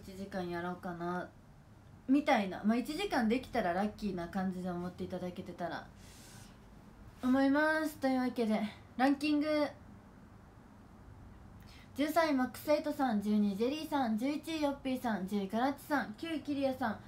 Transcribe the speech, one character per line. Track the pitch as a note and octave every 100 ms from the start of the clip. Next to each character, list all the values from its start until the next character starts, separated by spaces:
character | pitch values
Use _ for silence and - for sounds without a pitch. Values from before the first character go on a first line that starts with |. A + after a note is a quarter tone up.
一 | - F#3+
時 | G3
間 | F#3+ F3
や | F3
ろ | F3
う | F3
か | F#3+
な、 | E3+ F3 F3+ - - - - - - - - -
み | C#4
た | C#4+ B3
い | G3
な。 | F3
ま | G#3
あ、 | A#3
一 | B3+ D4+
時 | G4+
間 | D#4 A3+
で | B3
き | -
た | B3
ら | F3+
ラ | F3
ッ | G#3 -
キ | G#3
ー | F3+
な | E3+
感 | G3 F#3+
じ | F#3
で | F#3
思 | F3 F3+
っ |
て | -
い | F3+
た | F3+
だ | F3+
け | F3+
て | F3+
た | E3+ F3
ら | C#3+ - - - - - - - - - - - - - -
思 | B3 C4+
い | C4+
ま | C#4+ D#4 D#4 D#4
す。 | -
と | C4
い | C4
う |
わ | B3+
け | B3 A3
で、 | G#3+ G#3+ - - -
ラ | C4+
ン | C#4
キ | D4+
ン | D4
グ。 | D4+ D4+ C#4+ - - - - - - - - - - - - - - - - - - - - - - -
十 | D4+
三 | D#4+ D#4+
位、 |
マ | C4+ B3+
ッ |
ク | -
ス | -
エ | D4+
イ |
ト | D4+
さ | D4 C4
ん。 | G#3
十 | G3+ G#3+
二 | G#3
位、 | F#3+
ジ |
ェ | A#3+
リ | D#4
ー | D#4
さ | D4 B3
ん。 | G#3+
十 | C4
一 | D4+ -
位、 | D#4+
ヨ | C#4+
ッ | C#4
ピ | C4
ー | B3+
さ | B3 G3+
ん。 | F#3
十 | G#3
位、 | G3
カ | A3
ラ | C4
ッ |
チ | C#4+ -
さ | C#4+
ん。 | G#3+ G#3+
九 | E4
位、 | D#4
キ | C4+ C#4+
リ |
ヤ | C4+
さ | C4 A#3+
ん。 | G3